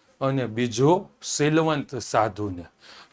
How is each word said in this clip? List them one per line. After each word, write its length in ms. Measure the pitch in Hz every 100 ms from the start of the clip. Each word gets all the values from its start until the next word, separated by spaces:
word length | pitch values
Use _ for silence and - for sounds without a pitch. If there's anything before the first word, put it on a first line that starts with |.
| _ -
અને 240 | 135 135 117
બીજું 680 | 110 120 110 139 185 202 _
સિલવંત 720 | - - 147 156 160 147 117 127
સાધુને. 680 | - 120 110 95 104 87 85 _ - - -